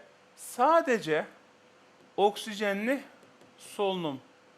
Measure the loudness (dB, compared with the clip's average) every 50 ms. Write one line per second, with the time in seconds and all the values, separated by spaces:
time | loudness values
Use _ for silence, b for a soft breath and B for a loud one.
0 | -12 -20 _ _ _ _ _ -20 -18 -8 0 2 4 6 6 6 4 2 0 0
1 | 0 0 -2 -2 -2 -6 -12 -20 _ _ _ _ _ _ _ _ _ _ _ _
2 | -20 _ -2 2 2 2 2 -2 -12 -10 -6 -4 -2 -2 -2 -2 -2 -2 -2 -4
3 | -6 -14 -20 -20 -20 -20 -20 -20 -20 -20 _ -20 -20 -12 -4 -2 -2 -2 0 -2
4 | -4 -6 -6 -8 -14 _ _ _ _ _ _